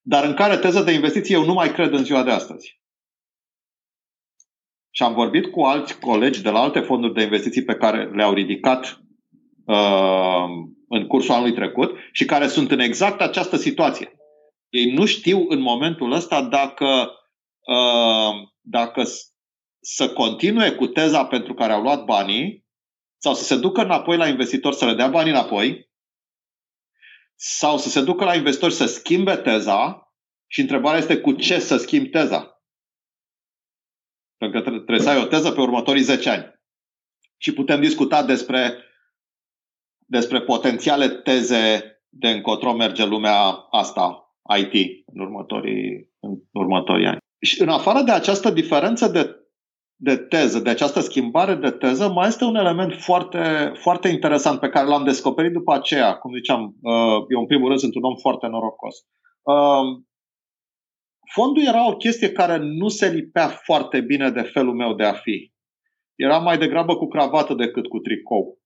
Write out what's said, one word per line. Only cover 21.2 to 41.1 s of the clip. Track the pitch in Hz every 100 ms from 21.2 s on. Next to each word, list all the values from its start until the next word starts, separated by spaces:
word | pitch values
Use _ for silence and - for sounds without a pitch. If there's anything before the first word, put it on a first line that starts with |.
| 131
pentru | 123 120
care | 131 113
au | 107
luat | 120 143 -
banii | 104 98 107 180 - _ _ _ _ _ _
sau | 147
să | 131
se | - 131
ducă | 185 185
înapoi | 190 160 - 170
la | 156
investitori | 127 120 135 147 -
să | 123
le |
dea | 110 131
banii | 165 160
înapoi | 139 117 104 120 - _ _ _ _ _ _ _ _ _ _ _ _ - - _ _
sau | - - 151 147
să | -
se | -
ducă | 135 180
la | 190 175
investitori | 143 135 170
să | - 120
schimbe | - - 180 196 180
teza | - 110 98 101 139 202 _ _ _ _ _
și | -
întrebarea | 127 135 147 160
este | - 143
cu | 143
ce | 131 - 175
să | - 123
schimbi | - 147 131
teza. | 160 143 85 - _ _ _ _ _ _ _ _ _ _ _ _ _ _ _ _ _ _ _
Pentru | 107 110
că | 127
tre-, | 113
trebuie | - 113
să | 147
ai | 139
o | 117
teză | 156 156
pe | 139
următorii | 127 120 123 139
zece | 131 127 139
ani. | 101 - _ _ _ _ _ _ _ _ _
Și | -
putem | - 135 143
discuta | 147 - 135 151 127
despre, | 123 123 131 123 120 - _ _ _ _ _ _ _ _ _ _ _ _
despre | 123 120 131
potențiale | - 117 131 117 156 143
teze | 131